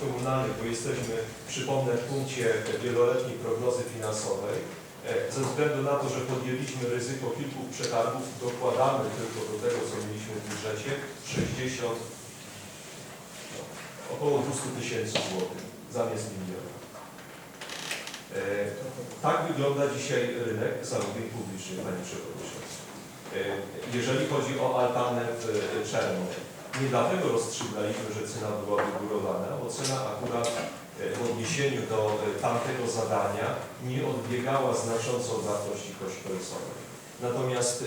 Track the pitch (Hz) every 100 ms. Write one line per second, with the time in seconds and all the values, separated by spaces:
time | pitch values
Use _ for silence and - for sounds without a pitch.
0 | 139 120 131 131 - 110 117 117 - 120
1 | 113 113 110 - - 127 131 135 123 117
2 | 139 139 131 123 117 110 107 - 120 117
3 | 120 127 127 113 113 117 123 120 113 113
4 | 107 107 - - 101 - - - - -
5 | 117 113 - 127 131 147 151 135 139 139
6 | 131 127 127 127 127 131 139 131 120 123
7 | 120 135 156 143 135 127 131 - - 117
8 | 131 131 127 120 120 120 127 127 131 107
9 | 107 - 113 - - 107 - 113 104 107
10 | 104 107 110 107 107 104 110 107 135 139
11 | - - - - - 127 127 123 117 117
12 | - - - - - - - - - -
13 | - - - - - - - - - -
14 | - - 147 - 139 131 127 120 113 113
15 | 104 104 92 92 90 - - - - -
16 | - - 107 95 90 - - - - -
17 | - - - - - - - - - -
18 | - - - 98 98 101 104 - - 123
19 | - - - - 165 135 139 139 139 120
20 | - 123 120 120 110 107 110 - - 113
21 | 104 113 110 110 95 95 92 92 95 92
22 | - - - - - - - - - -
23 | - - - - 101 98 - - 123 120
24 | 131 156 156 139 135 127 127 127 123 120
25 | 120 117 117 120 113 104 95 110 104 -
26 | 95 92 90 - - - - 127 131 -
27 | 95 185 120 113 110 - 113 104 104 110
28 | 107 107 107 110 107 104 98 104 101 101
29 | 104 98 - - - - - - 135 131
30 | 131 - - 120 120 - - - - -
31 | 98 123 117 113 110 147 139 120 104 110
32 | 107 107 104 95 - 120 131 127 113 113
33 | 107 - 101 104 117 - - - 127 127
34 | 117 - 107 120 127 139 - - 113 113
35 | 120 123 - - 101 104 101 98 95 92
36 | 95 92 95 92 - 90 - - - -
37 | - - 123 127 127 123 120 -